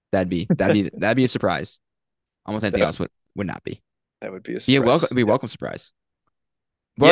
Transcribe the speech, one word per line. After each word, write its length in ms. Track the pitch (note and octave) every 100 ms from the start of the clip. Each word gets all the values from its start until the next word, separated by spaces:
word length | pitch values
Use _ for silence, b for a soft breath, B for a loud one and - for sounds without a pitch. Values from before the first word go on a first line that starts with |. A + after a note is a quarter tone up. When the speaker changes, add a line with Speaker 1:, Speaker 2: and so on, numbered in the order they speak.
| _
Speaker 1:
That'd 180 | G2 F2+
be, 160 | F2 -
that'd 240 | D#3 G2
be, 160 | G#2 F#2
Speaker 2:
<laughs> 60 | -
Speaker 1:
that'd 180 | F#2+ A#2+
be 80 |
a 40 | B2+
surprise. 500 | A#2+ G2 D#2+ F2+ - _ _ _ _ _ _ -
Almost 180 | G#2+
anything 160 | G#2+ G#2
Speaker 2:
That 60 | F2+
Speaker 1:
else 120 | -
would, 120 | - _ _ -
would 100 | F#2+
not 160 | -
be. 180 | - - _ _ _ _
Speaker 2:
That 100 | G#2
would 100 | F#2+
be 140 | - A#2+
a 40 | -
Speaker 1:
Be 100 | C3+
a 60 |
welcome, 180 | A#2+ D3+ E3
Speaker 2:
surprise. 60 |
Speaker 1:
be 60 | B2
a 40 |
Speaker 2:
Yeah. 40 | A2
Speaker 1:
welcome 200 | B2 B2
surprise. 420 | - A1 - - _ _ _ _ _ _ _ _ _ _ -
But 100 | D3+